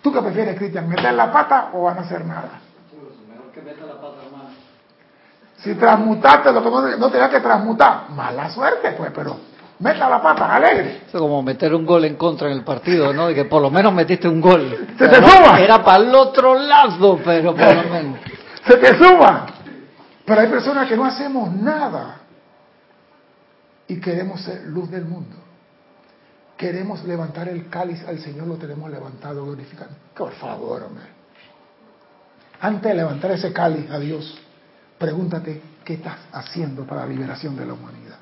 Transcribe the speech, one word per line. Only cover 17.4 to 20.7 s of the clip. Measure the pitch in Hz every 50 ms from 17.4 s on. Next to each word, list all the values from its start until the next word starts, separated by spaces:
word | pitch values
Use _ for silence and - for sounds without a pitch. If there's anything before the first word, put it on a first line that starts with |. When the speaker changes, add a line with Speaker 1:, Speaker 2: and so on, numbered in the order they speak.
| 160 175 165
Speaker 2:
por | - 170 165 165
lo | 165 170
menos. | 170 175 170 151 139 131 - -
Speaker 1:
<laughs> | - - - - - - - -
¡Se | - 247
te | 247 247 262 -
suma! | - 330 370 370 339 285 208 165 - - - - - - - - - - _ _ _ - _ _ _ _
Pero | - 214 214
hay | 226
personas | 226 233 247 - 277